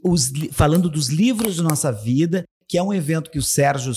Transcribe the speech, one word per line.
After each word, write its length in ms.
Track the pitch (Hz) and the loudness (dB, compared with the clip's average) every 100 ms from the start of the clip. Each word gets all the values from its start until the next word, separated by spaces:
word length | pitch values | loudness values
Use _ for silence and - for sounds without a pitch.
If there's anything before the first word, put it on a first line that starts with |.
os 260 | 180 170 127 | 0 0 0
li-, 220 | 139 160 | -4 -6
falando 380 | - 151 170 175 | 0 2 4 2
dos 180 | 151 127 | 0 -2
livros 460 | 156 240 226 220 | 2 2 2 -2
de 80 | 170 | 0
nossa 280 | 165 147 147 | 0 0 0
vida, 540 | 107 110 135 170 180 - _ - | -4 0 0 2 -2 -6 _ -4
que 100 | 175 | -2
é 40 | |
um 120 | 196 | -2
evento 360 | 196 151 160 151 | -2 -2 -4 -4
que 80 | 143 | -6
o 40 | |
Sérgio 500 | 113 - 139 139 131 | -2 2 2 2 -2